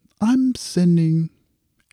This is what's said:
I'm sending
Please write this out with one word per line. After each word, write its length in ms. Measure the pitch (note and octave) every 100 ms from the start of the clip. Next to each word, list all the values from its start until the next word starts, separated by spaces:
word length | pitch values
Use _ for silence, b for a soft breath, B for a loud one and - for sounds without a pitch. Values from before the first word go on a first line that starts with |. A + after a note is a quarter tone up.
| _ -
I'm 340 | G#3+ C4 C4
sending 760 | A#3 - F3+ F3+ E3+ E3 D#3+ E3 _ _ _ _ _ _